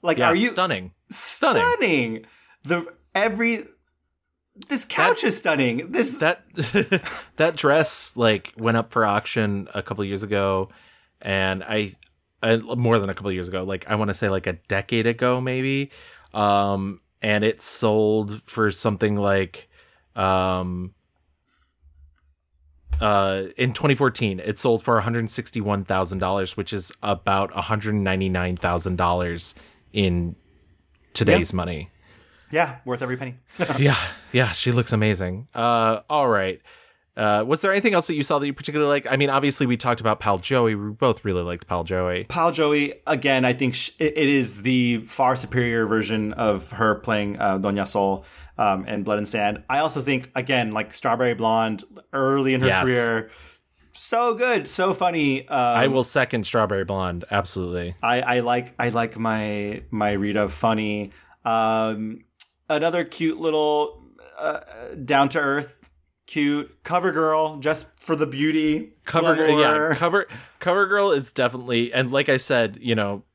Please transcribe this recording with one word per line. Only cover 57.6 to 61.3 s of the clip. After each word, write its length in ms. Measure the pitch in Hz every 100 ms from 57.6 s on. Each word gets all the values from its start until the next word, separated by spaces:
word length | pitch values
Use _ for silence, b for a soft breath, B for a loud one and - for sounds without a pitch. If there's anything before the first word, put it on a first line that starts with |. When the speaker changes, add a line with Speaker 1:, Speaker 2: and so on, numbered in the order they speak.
| 90 87 87 92
Speaker 1:
I, 200 | 117 123
I 180 | 123 123
like, 340 | 120 123 123 -
I 100 | 120
like 280 | 117 113 113
my, 640 | 113 110 107 104 101 107 -
my 220 | 107 104
read 240 | 104 101 104
of 180 | 101
funny. 560 | - 117 107 107 104 101 B B